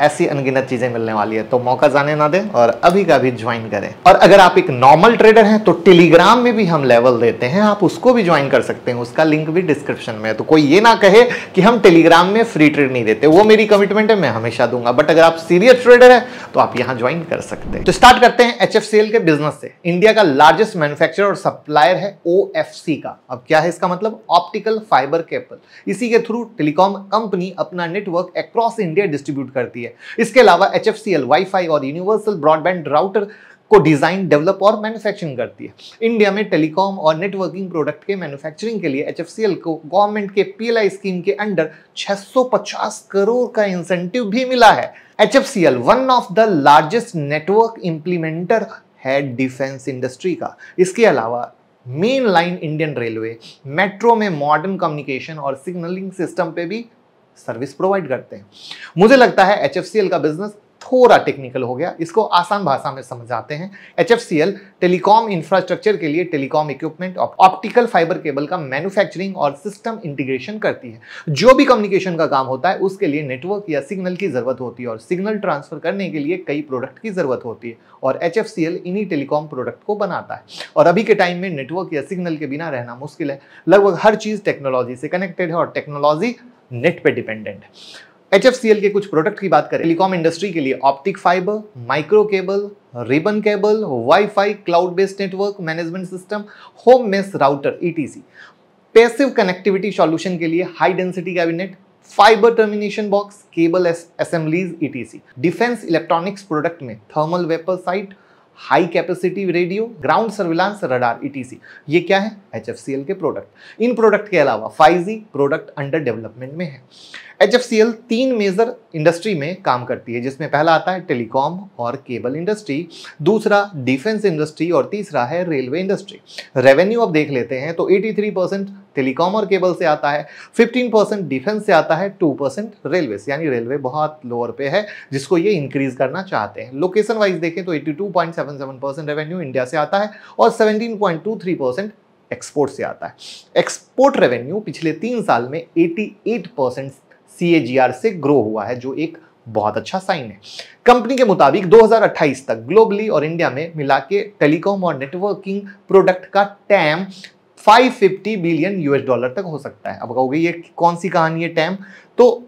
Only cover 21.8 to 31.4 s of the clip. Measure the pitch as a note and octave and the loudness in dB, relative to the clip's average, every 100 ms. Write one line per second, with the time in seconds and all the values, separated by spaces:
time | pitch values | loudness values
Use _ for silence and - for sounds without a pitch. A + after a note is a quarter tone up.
21.8 | D#3+ E3+ G3+ - E3+ F3+ G3 E3 D3+ - | 4 4 -2 -6 0 0 0 -2 -6 -6
22.8 | - C#3 A2 - - B2 - D#3 E3+ E3+ | -6 -6 -8 -16 -14 -12 0 2 2 0
23.8 | F#3 F3 A3 G#3+ - E3+ - G#3+ A3 A3 | -4 -2 -6 -6 0 0 0 -4 -4 -4
24.8 | - C3+ C3+ E3 D#3+ C3 - - _ - | 0 0 0 -2 -4 -10 -10 -18 _ -12
25.8 | G3 G3 A#3+ A3+ - A3+ A3+ - D3+ D3+ | -8 -4 0 0 0 -6 -8 -4 -2 2
26.8 | G3 G3+ - A3 A3 F#3 F#3 F3 - F3+ | 0 0 -4 -4 -2 -4 -6 -6 -8 -6
27.8 | E3+ F#3+ G3+ E3+ F3 E3 D#3 A3+ A3+ A3+ | -6 -6 -6 -4 -4 -8 -6 -2 -2 -2
28.8 | F3+ D#3+ G3 C#3+ C#3+ C#3 B2+ B2+ A#2 B2 | -4 -2 -2 -4 -6 -8 -6 -6 -6 -8
29.8 | A#2 - - - A3 B3+ G#3+ F3 G3 F#3 | -14 -16 -10 -4 0 4 6 6 4 0
30.8 | G#3+ G3+ G#3 D#3+ B2 D#3 | -2 -4 -2 -2 2 0